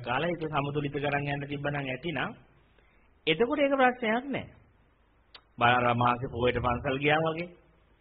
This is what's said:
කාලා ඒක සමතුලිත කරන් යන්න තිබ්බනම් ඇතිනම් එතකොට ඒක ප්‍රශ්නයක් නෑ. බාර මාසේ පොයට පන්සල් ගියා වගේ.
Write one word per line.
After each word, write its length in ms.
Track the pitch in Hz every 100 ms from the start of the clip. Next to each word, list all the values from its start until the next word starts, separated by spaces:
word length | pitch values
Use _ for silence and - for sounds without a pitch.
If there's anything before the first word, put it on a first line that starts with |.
කාලා 280 | 117 127 170
ඒක 160 | 160 156
සමතුලිත 500 | 147 143 147 143 143
කරන් 320 | 143 143 143
යන්න 160 | 143
තිබ්බනම් 360 | 139 143 143 143
ඇතිනම් 500 | 135 127 170 135 160 - - _ _ _ _ _ _ _ -
එතකොට 320 | 160 240 294
ඒක 160 | 277 269
ප්‍රශ්නයක් 500 | 254 247 220 226 277
නෑ. 180 | 190 87 - _ _ _ _ _ _ _ - _
බාර 320 | - 117 123 123
මාසේ 380 | 120 120 120 135
පොයට 260 | 120 123 120
පන්සල් 400 | 123 120 135 135
ගියා 220 | 143 151
වගේ. 280 | 160 160 175 - _ _ _ _